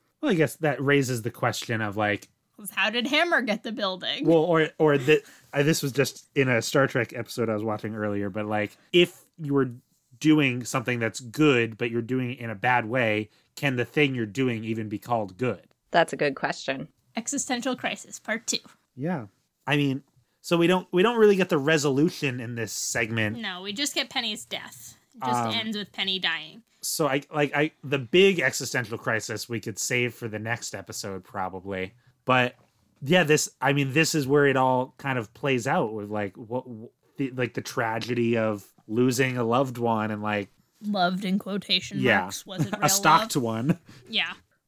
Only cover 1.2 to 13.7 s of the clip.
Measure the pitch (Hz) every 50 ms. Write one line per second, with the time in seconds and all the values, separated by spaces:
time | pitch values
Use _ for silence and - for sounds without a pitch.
1.2 | 107 120 - - - 120 104 - - - 120 110 110 104 98 107 107 104 104 101
2.2 | - - _ _ _ _ _ - 208 - - 196 190 208 214 240 226 262 285 302
3.2 | 349 349 339 269 240 220 202 220 - 233 214 - 123 - 92 90 - 113 143 247
4.2 | 151 156 165 160 151 180 165 160 156 151 - - 160 151 143 143 135 147 156 143
5.2 | - - - - _ _ - 139 147 151 165 - - 139 110 139 131 - - -
6.2 | - _ - - 135 131 123 113 - - - 147 135 131 - 127 113 - - 123
7.2 | 117 - - 127 117 110 110 104 107 113 107 107 - 107 110 107 107 104 101 101
8.2 | 101 101 92 107 104 107 107 104 104 104 - _ _ _ - 175 175 175 - -
9.2 | - _ _ - 160 143 139 139 131 127 120 123 - _ _ _ _ _ 123 -
10.2 | - 156 156 151 143 131 120 123 117 - - 131 113 123 123 117 113 113 - -
11.2 | 131 117 104 - 156 151 131 120 117 113 110 - 120 117 113 117 113 110 127 127
12.2 | 127 120 127 - 120 113 107 95 110 123 127 120 113 107 120 131 120 110 107 107
13.2 | 107 - _ _ _ _ _ - 147 143